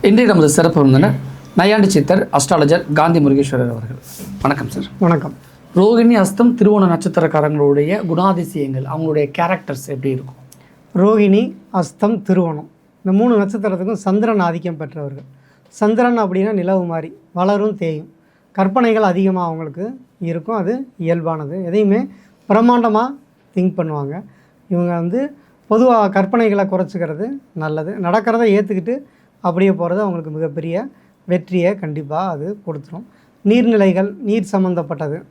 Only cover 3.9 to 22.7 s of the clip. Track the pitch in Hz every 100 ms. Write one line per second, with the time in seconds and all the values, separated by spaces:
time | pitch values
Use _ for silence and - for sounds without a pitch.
3.9 | 131 - - - - 135 139 120 131 131
4.9 | - 175 160 143 - - - - 175 202
5.9 | 233 233 233 190 - 240 240 208 208 185
6.9 | 165 175 175 160 156 151 151 143 143 147
7.9 | 202 175 165 190 175 160 160 139 131 135
8.9 | 156 160 151 139 160 170 185 - 131 -
9.9 | 135 135 131 - - - - _ _ _
10.9 | - 196 220 208 196 247 - - 190 165
11.9 | - 208 226 202 185 170 151 - _ _
12.9 | _ 190 196 247 220 196 214 202 185 190
13.9 | 233 196 202 226 208 175 165 170 156 151
14.9 | 160 143 135 - - _ _ _ - 214
15.9 | 220 240 233 196 185 202 208 175 190 175
16.9 | 165 160 - _ 175 185 202 214 202 165
17.9 | 156 165 _ _ _ _ - 190 208 233
18.9 | 220 208 175 190 185 175 160 156 147 208
19.9 | 262 _ _ 165 165 185 226 190 254 269
20.9 | - 165 170 165 156 143 180 180 202 208
21.9 | 208 - - _ _ - 208 240